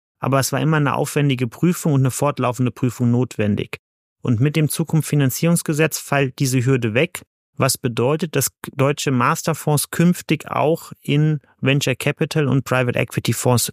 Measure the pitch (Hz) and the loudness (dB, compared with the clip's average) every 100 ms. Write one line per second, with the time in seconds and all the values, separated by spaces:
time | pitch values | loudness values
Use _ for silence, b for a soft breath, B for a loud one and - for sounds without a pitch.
0 | _ _ 127 135 127 131 147 156 143 117 | _ _ 0 0 0 0 0 2 2 0
1 | 147 147 143 123 120 - 170 170 170 135 | -2 0 0 0 -2 0 0 0 0 2
2 | 131 - 143 135 123 120 123 - 127 - | 2 0 -2 0 -2 0 -2 -2 -4 0
3 | 120 120 127 - 104 101 - - _ _ | 0 2 0 -2 -2 -2 -4 -12 _ _
4 | _ _ 123 110 147 156 151 - 160 156 | _ _ -2 0 2 2 0 -2 0 0
5 | - 147 135 - 165 170 - 147 160 - | 0 2 0 0 0 0 0 -2 -2 -4
6 | - 139 135 - 135 131 123 135 117 113 | -4 -2 0 -2 0 0 2 2 2 0
7 | 170 - - _ _ - 131 - 127 113 | -2 -4 -18 _ _ -2 -2 0 -4 0
8 | 123 156 160 - - - - - 135 147 | 0 0 -2 -2 -4 -6 -8 0 0 0
9 | 147 127 127 165 - 151 - 147 - - | 0 2 2 0 -2 -4 0 0 0 2
10 | 170 - - 151 - 123 139 165 - - | 2 2 -2 -4 -4 -2 0 -2 -6 -12
11 | - 147 156 151 b b 131 143 139 123 | -2 2 2 0 b b 0 0 0 -2
12 | 143 - 160 156 139 135 - 127 123 127 | -2 -2 -2 0 2 0 2 0 0 0
13 | 127 - - 117 123 120 - | -2 -2 -2 0 2 2 0